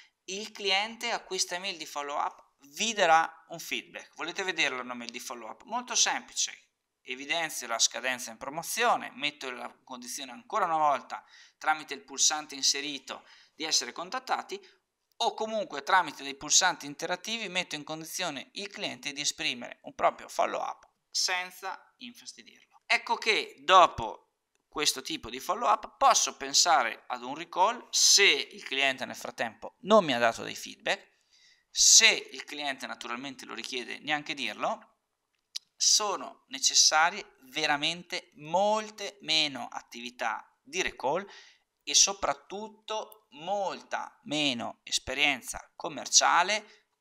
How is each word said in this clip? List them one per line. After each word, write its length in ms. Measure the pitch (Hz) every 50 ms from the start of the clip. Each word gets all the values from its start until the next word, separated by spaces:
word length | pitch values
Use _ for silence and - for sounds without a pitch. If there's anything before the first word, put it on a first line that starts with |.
| - _ _ _ _
il 260 | - 180 196 220 220
cliente 600 | 214 - 208 196 190 190 208 226 226 226 247 240
a 100 | 220 175
questa 340 | - - 185 185 - - 180
email 220 | 175 185 196 185 160
di 80 | 156
follow 320 | 147 - 147 143 143 147 151
up 380 | - 185 - - - _ _ _ _ 143 143
vi 180 | 151 202 226 226
darà 520 | 202 196 165 160 160 165 - - - _ -
un 100 | 170 165
feedback. 560 | - - - 120 104 - - 104 - - _
Volete 280 | - 143 165 175 - 196
vederla 380 | 185 180 160 156 143 131 127
una 120 | 123 123 123
mail 180 | 120 120 117
di 80 | 117 123
follow 300 | - - 127 120 113 110
up? 140 | - - -
Molto 320 | - 214 240 247 240 240
semplice, 720 | 208 - 196 170 135 - - - - - - - - _ _ _ _ _ _ _ _
evidenzio 640 | _ 123 127 127 139 143 156 170 165 156 - - 127 117
la 100 | 117 113
scadenza 540 | - - - 120 117 131 127 123 123 -
in 60 | 113 110
promozione, 720 | - 131 139 165 165 - - - 233 240 196 147 117 110 -
metto 360 | 117 143 147 147 - - 135
la 180 | 123 120 120 120 - _ _
condizione 480 | - 127 123 123 120 - - 143 131
ancora 320 | 120 120 117 - - 214 196
una 120 | 175 165 160
volta 460 | 156 147 139 123 120 - 117 107 - _ - - - - _ _
tramite 360 | - 147 156 156 151 139 139
il 100 | 127 -
pulsante 520 | - 139 131 - - 156 151 151 139 143
inserito 720 | 139 131 - - 139 139 147 143 135 - - 107 - - - - - - _ _
di 120 | - 156
essere 260 | 156 151 - - -
contattati, 680 | 156 - 165 180 208 262 254 - 185 123 123 - - 202 - - _ _ _ _ _ _ _ _ _ -
o 160 | 226 226 226
comunque 500 | - 214 214 220 220 196 - - 143 -
tramite 400 | - 190 190 170 151 135 - 135
dei 120 | 139 139
pulsanti 500 | 139 - 147 - - 190 180 165 135 -
interattivi 640 | 143 143 - - 165 180 175 - - 220 226 220 196
metto 260 | 180 185 175 - -
in 80 | 151 143
condizione 640 | - 156 160 160 160 - - 185 175 147 131 - - _
il 160 | - 196 202
cliente 420 | - - 196 156 127 123 - 147
di 100 | 143 139
esprimere 580 | 147 143 - - 160 156 135 120 120 - - - -
un 100 | - -
proprio 360 | - - - 120 - 214 -
follow 320 | - - - - 104 -
up 280 | - - - - - _ _ _ _ _
senza 800 | - - - - 185 180 180 185 185 - - 190 185 - - _ _ _
infastidirlo. 880 | 127 123 120 - - 123 - - 113 - - _ _ _ _ _ _
Ecco 300 | - 226 226 220 - 233 220
che 400 | - 226 208 165 139 - - -
dopo 720 | 135 151 185 190 170 151 - - 120 107 92 - _ _ _ _ _ _ _ _ _ _
questo 340 | - 160 147 147 - 135
tipo 280 | 127 - 160 135 - 120
di 100 | 110 131
follow 300 | - - 180 214 247 190
up 280 | 208 - - - - _
posso 380 | 277 269 226 - - - 131
pensare 680 | - - 135 - - - 180 160 147 123 113 - - - -
ad 140 | 123 123 120
un 120 | 123 139
recall 500 | 151 170 170 - 170 175 208 240 254 - -
se 320 | - - - - - - 202
il 400 | 185 160 139 120 - - 104 -
cliente 420 | - 131 135 135 135 131 127 123
nel 100 | 113 113
frattempo 600 | - - - 120 - 127 117 107 - - - - _
non 220 | - - 214 220 185
mi 120 | 156 131
ha 40 | 120
dato 240 | 120 117 110 - 110
dei 120 | 110 107
feedback, 560 | 104 - 107 104 - 110 120 180 196 - _ _ _ _ _ _ _ _ _ _ _ _ _
se 380 | - - - - - - 226 220
il 360 | 196 143 - - - 135 135
cliente 440 | - - 147 147 143 135 131 - 113
naturalmente 580 | 113 113 - 117 120 120 135 143 135 120 -
lo 80 | 107 110
richiede 460 | 110 113 - - 127 117 110 110 107
neanche 340 | - 139 151 147 147 - 156
dirlo. 640 | 143 127 110 104 101 127 170 220 226 - _ _ _ _ _ _ _ _ _ _ _ _ _ - - - _ _
Sono 720 | - - - - - - - 185 151 131 - - - _ _
necessarie 880 | 131 135 139 - - - - - - 156 160 175 190 208 - - _ _ - -
veramente 800 | - 151 156 151 147 143 147 156 165 175 180 - - 175 - _ _
molte 840 | - 151 151 165 180 202 208 214 214 214 214 208 - 202 190 - -
meno 460 | - 147 160 156 156 147 135 123 120 -
attività 720 | - - - _ - 120 120 123 123 - 127 117 107 107 - _ _ _
di 200 | _ 123 147 180
recall 460 | 175 123 - - - 131 147 180 202 202 - - - - - _ _ _ _ _ _
e 100 | - 143
soprattutto 1300 | - - - 196 - - 147 139 - - - 175 202 214 214 214 208 _ - 220 220 196 - - - _ _
molta 880 | - 139 156 175 196 208 196 175 147 120 - - - 110 107 - - _ _
meno 560 | - 143 151 151 143 127 117 110 110 - _ _
esperienza 920 | - - - - - 127 135 147 143 143 123 - - - - - - _
commerciale 1200 | - - 170 156 127 - - - - - 139 143 160 175 185 208 214 214 - - _ _ _ _ _